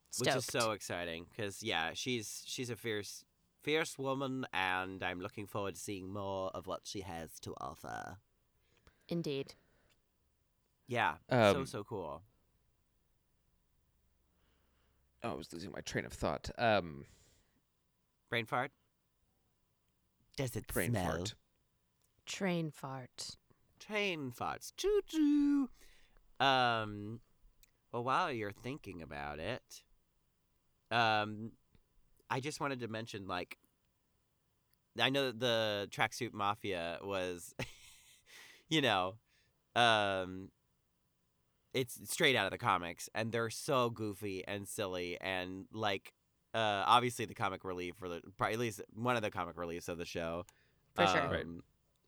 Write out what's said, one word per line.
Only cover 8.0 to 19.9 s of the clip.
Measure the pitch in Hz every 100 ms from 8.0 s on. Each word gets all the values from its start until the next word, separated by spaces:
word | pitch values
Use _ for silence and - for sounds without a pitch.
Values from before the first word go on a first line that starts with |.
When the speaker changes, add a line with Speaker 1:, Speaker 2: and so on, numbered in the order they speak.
| - 92 _ _ _ _ _ _ - _ -
Speaker 2:
Indeed. | 170 156 139 - - _ _ _ _ _ _ _ _ _ _ _ _ -
Speaker 1:
Yeah, | 120 95 78 -
so, | 127 104 113
Speaker 3:
Um, | 131
Speaker 1:
so | 110
cool. | 101 104 80 76 98 _ _ _ _ _ _ _ _ _ _ _ _ _ _ _ _ _ _ _ _ _ _ _ _ _ _ _ _ _
Speaker 3:
Oh, | 117
I |
was | 73 -
losing | 85 87
my | -
train | - 117
of | 58
thought. | - 90 73 - -
Um, | 113 104 85 69 - - _ _ _ _ _ _ _ _ _ _ _
Speaker 1:
Brain | 117 110
fart? | 127 143 - _ _ _ _ _ _ _ _ _ _ _